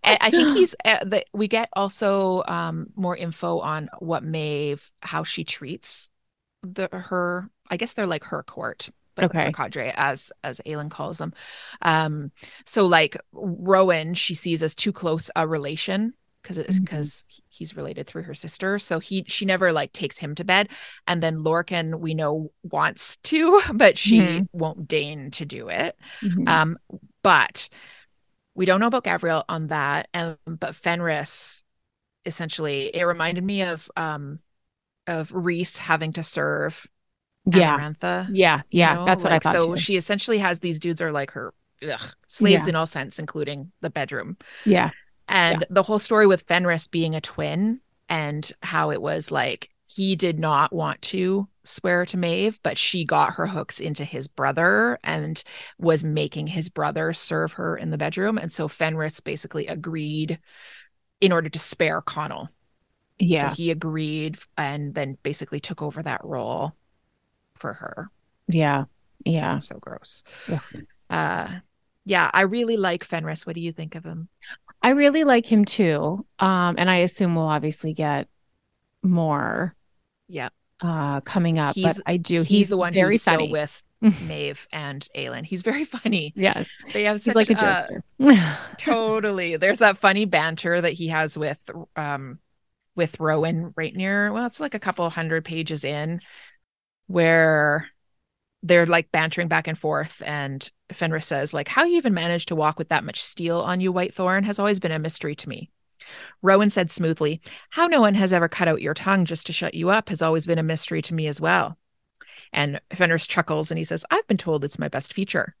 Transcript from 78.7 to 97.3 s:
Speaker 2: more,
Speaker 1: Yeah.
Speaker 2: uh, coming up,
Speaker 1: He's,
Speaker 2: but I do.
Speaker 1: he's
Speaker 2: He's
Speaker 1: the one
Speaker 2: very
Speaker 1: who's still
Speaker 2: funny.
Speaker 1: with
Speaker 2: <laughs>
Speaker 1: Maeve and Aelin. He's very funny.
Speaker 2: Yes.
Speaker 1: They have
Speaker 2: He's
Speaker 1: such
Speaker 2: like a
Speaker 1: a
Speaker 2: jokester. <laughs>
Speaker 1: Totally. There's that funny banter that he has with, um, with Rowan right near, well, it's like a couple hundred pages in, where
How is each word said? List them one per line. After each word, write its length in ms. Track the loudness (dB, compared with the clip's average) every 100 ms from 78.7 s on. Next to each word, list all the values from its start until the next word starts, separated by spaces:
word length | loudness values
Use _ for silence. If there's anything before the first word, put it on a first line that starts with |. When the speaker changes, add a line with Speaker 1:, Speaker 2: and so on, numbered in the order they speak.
| _ _ _
Speaker 2:
more, 720 | 2 2 2 0 0 -2 -4 -8 _ _ _ _ _
Speaker 1:
Yeah. 220 | -10 -10 _ _ _
Speaker 2:
uh, 400 | -4 -2 -2 -4
coming 380 | -2 0 2 2
up, 160 | 0 2
Speaker 1:
He's, 180 | 2
Speaker 2:
but 100 | 0 -2
I 120 | -2
do. 220 | 2 0
Speaker 1:
he's 60 | 4
Speaker 2:
He's 220 | 6 6
Speaker 1:
the 80 | 4
one 140 | 2
Speaker 2:
very 200 | 4 4
Speaker 1:
who's 80 | 4
still 120 | 4 2
Speaker 2:
funny. 160 | 2
Speaker 1:
with 320 | -2 -4 -10 _ _
Speaker 2:
<laughs> 260 | 4 4 -4
Speaker 1:
Maeve 400 | -6 -6 -8 -12
and 340 | -10 -8 -10 -12 -10
Aelin. 300 | -8 -8 -8
He's 160 | -4
very 240 | -2 -2 -4
funny. 480 | -4 -2 -2 -2 0
Speaker 2:
Yes. 320 | 0 0 -6 -10 -8
Speaker 1:
They 120 | -2
have 120 | 0 0
Speaker 2:
He's 80 | 2
Speaker 1:
such 100 | 4
Speaker 2:
like 140 | 4
a 20 |
Speaker 1:
a 480 | 4 4 2 -2 -10 -12 _
Speaker 2:
jokester. 380 | 8 10 8 -2 -10
<laughs> 40 | -8
Speaker 1:
Totally. 800 | 0 2 2 0 0 0 -2 2
There's 240 | 2 6
that 200 | 6 6
funny 260 | 4 4 2
banter 560 | 2 0 -2 0 2
that 100 | 0
he 140 | -2 -2
has 300 | 0 -2 -2
with, 220 | -4 -6 -10 -16 -12 -6
um, 440 | -4 -4 -8 -14 _ _ _ _ _ -2
with 220 | -2 0
Rowan 540 | 0 2 2 0 -4 -6
right 180 | -6 -4
near, 380 | -2 0 0
well, 120 | -2 -4
it's 140 | -4
like 140 | -6
a 60 | -4
couple 300 | -4 -2 -2
hundred 360 | -2 -2 -2 -2
pages 380 | -6 -4 -4 -4
in, 340 | -4 -4 -6 -8 -20 -20 _ _ _ _ _ _
where 800 | 2 6